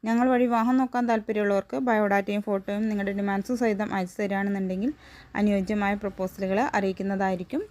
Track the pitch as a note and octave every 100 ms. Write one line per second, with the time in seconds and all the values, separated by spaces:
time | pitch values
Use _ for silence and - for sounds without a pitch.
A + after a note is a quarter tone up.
0 | A3 A#3 B3+ B3+ B3 A#3 A3+ C4 B3+ B3
1 | A#3+ A3+ G#3+ G#3 G#3 G3 G3 C4 B3+ A3
2 | G#3 G3 G3 G#3 G#3 G3 F#3+ G3+ A3 G#3
3 | G3 G3+ G3+ G3 G3 B3 A#3+ G3+ G#3 G3
4 | F3+ - G3+ G3 G3+ G3 F#3+ F#3 A3+ D4+
5 | - - - - G#3 G3+ F#3 G#3 G3+ G3+
6 | G3+ F#3+ F#3 - F#3+ F#3+ C4 - G3 F#3
7 | G3 G3 F#3+ F#3 F3+ D4 G#4